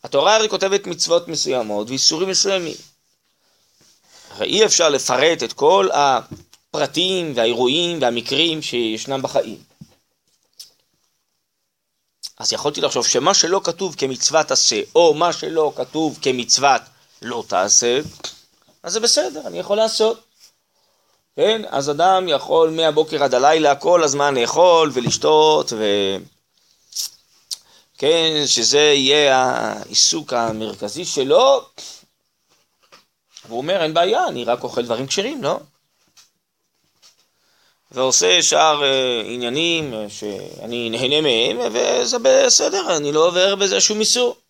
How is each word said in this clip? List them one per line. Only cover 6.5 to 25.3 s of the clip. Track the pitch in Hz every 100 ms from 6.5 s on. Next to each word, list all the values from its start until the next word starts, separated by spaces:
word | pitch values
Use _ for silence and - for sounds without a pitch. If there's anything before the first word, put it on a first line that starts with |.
| _ _ 151 139 156 180 185 165 120
והאירועים | 113 117 123 151 175 170
והמקרים | 127 120 117 139 170 156
שישנם | 139 120 113 110 135 135
בחיים. | 131 - 110 104 _ _ - _ _ _ _ _ _ _ - _ _ _ _ _ _ _ _ _ _ _ _ _ _ _ - _
אז | 113
יכולתי | 110 151 151
לחשוב | 135 131 117
שמה | 127 151
שלא | 196 165 185
כתוב | - 165 185 147
כמצוות | 135 127 - 156 147
עשה, | 127 - 110 - 160
או | 170
מה | 151 175
שלא | 156 156 160 151 139
כתוב | 127 151 160 120
כמצוות | 139 127 117 - 139 127 - _ _ _
לא | 110 120 107
תעשה, | 92 101 - 120 127 156 - - - _ _ _ _
אז | 175
זה | 208
בסדר, | 226 294 359 262 226
אני | 175
יכול | 180 208
לעשות. | 220 220 220 226 _ _ _ _ _ _ _ _ _ _ _ -
כן, | 180 220 214
אז | 139 139
אדם | 147 175 190 185
יכול | 139 - 160 160
מהבוקר | 160 160 151 156 156
עד | 139
הלילה | 123 139 160 151 139
כל | 156 175
הזמן | 151 143 143 135
לאכול | 117 151 180 165 156
ולשתות, | 127 117 - 151